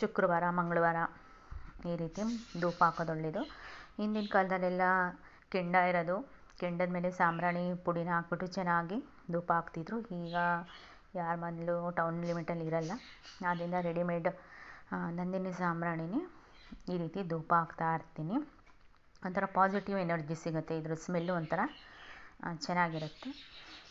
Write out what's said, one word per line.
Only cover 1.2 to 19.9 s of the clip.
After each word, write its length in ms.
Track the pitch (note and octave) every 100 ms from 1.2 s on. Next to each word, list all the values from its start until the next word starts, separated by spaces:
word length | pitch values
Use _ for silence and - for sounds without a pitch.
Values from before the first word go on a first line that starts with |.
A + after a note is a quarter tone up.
| - - - - - - F3
ಈ 100 | E3+
ರೀತಿ 260 | E3 F#3+ A3+ A#3 - F3
ಧೂಪ 240 | F3 E3+
ಹಾಕೋದು 280 | E3+ E3 E3
ಒಳ್ಳೆಯದು. 300 | D#3 D#3 F#3 D4+ - - - - -
ಹಿಂದಿನ 300 | G#3+ G#3+ G#3
ಕಾಲದಲ್ಲೆಲ್ಲ 520 | G3+ F#3+ F#3 F3+ F3+ F#3 F#3 F3+ - - - -
ಕೆಂಡ 260 | F#3+ F3
ಇರೋದು, 540 | F#3 F3+ F3 E3 G3 C4+ - - -
ಕೆಂಡದ 300 | F3 E3+ F3+
ಮೇಲೆ 220 | F3+ F3+
ಸಾಂಬ್ರಾಣಿ 640 | F#3 E3+ E3 F3 F3 F3+
ಪುಡಿನ 340 | F3 F3 E3+ E3+
ಹಾಕ್ಬಿಟ್ಟು 380 | E3+ E3+ F3 F3+
ಚೆನ್ನಾಗಿ 580 | F#3+ F3 E3+ E3 A3+ - - -
ಧೂಪ 200 | E3+ E3+
ಹಾಕ್ತಿದ್ರು. 480 | E3+ E3 E3 E3 A#3
ಈಗ 340 | G#3+ F3 E3+ F3 F3 F3 F3 - - - -
ಯಾರ 220 | F#3 E3 E3+
ಮನೇಲೂ 540 | E3+ E3 E3+ F3 F3
ಟೌನ್ 340 | F3 E3 E3+
ಲಿಮಿಟಲ್ಲಿ 420 | E3+ E3+ D#3+ E3+ D#3+
ಇರಲ್ಲ, 260 | E3 D#3+ A#3+ - - - - F3+
ಆದ್ದರಿಂದ 260 | E3+ E3+ F3+
ರೆಡಿಮೇಡ್, 480 | F3 E3+ F3 E3+ F3 F#3+ - - - - -
ಆ, 180 | F3+ F3
ನಂದಿನಿ 420 | E3+ F3+ F#3 F#3
ಸಾಂಬ್ರಾಣಿನೇ 760 | F3 F3+ E3 E3+ D#3+ E3 B3+ F4+ - - - - - -
ಈ 40 | F3+
ರೀತಿ 240 | D#3+ F#3+
ಧೂಪ 320 | E3+ E3 D#3+
ಹಾಕ್ತಾ 400 | E3+ D#3+ - D#3+
ಇರ್ತೀನಿ. 400 | E3 - E3+ D#3 C4 D4 - - - - - - - F#3
ಒಂಥರ 180 | F#3+
ಪಾಸಿಟಿವ್ 540 | F#3+ F#3 F#3+ G3+ G3